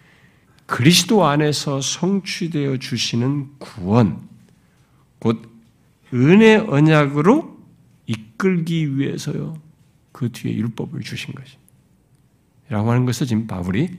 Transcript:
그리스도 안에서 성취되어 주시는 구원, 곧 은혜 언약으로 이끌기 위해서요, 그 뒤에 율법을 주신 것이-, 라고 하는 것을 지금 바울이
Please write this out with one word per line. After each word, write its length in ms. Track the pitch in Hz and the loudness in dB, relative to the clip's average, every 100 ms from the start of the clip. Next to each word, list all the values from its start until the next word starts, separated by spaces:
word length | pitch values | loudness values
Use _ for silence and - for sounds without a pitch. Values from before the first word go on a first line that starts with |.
| _ _ _ _ _ _ - | _ _ _ _ _ _ -8
그리스도 580 | - 127 175 180 220 | 2 4 4 2 2
안에서 560 | 156 147 151 143 - 139 | 4 2 0 -2 -4 -4
성취되어 1000 | 131 - 175 196 - - 165 160 139 135 | -6 -4 -2 -2 -4 -8 -6 -4 -4 -4
주시는 720 | - 117 - 117 127 143 139 - | -6 -6 -4 -2 -2 -4 -8 -14
구원, 600 | - - 90 113 101 - - - _ _ _ _ _ _ _ _ | -20 -10 2 4 4 0 -12 -20 _ _ _ _ _ _ _ _
곧 280 | 113 113 - - _ _ _ _ _ | -4 -4 -8 -20 _ _ _ _ _
은혜 440 | 123 135 196 220 220 | 0 6 8 8 6
언약으로 1000 | - 139 156 156 143 143 165 294 - - - _ _ _ - | 2 2 4 4 4 2 2 2 0 -16 -20 _ _ _ -10
이끌기 920 | 113 - - 190 180 160 165 151 135 | -10 -10 -2 0 0 -2 -2 -2 -2
위해서요, 580 | 135 - 147 - 156 156 - _ _ _ _ | -4 -4 -8 -8 -8 -12 -18 _ _ _ _
그 180 | - 120 | -8 -8
뒤에 240 | - 123 113 | -6 -8 -6
율법을 460 | 117 - - 131 | -6 -8 -10 -10
주신 320 | - - - | -12 -12 -12
것이-, 220 | - 131 - _ _ _ _ _ _ _ _ _ _ _ | -16 -18 -20 _ _ _ _ _ _ _ _ _ _ _
라고 220 | 104 110 | -4 0
하는 140 | 120 123 | 0 0
것을 200 | 120 139 | -2 -2
지금 200 | 110 110 | -2 -4
바울이 440 | 92 90 95 180 | -8 -4 -4 -4